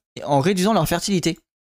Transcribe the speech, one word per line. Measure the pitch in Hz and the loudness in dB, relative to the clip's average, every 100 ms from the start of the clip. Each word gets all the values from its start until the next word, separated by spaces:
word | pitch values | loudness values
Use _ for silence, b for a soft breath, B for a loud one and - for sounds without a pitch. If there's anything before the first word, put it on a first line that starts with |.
| _ - | _ -12
en | - 143 | -2 0
réduisant | 160 196 185 | 2 2 2
leur | 214 151 | 2 0
fertilité. | 170 - 190 170 160 _ _ _ | -2 -2 -2 -2 -4 _ _ _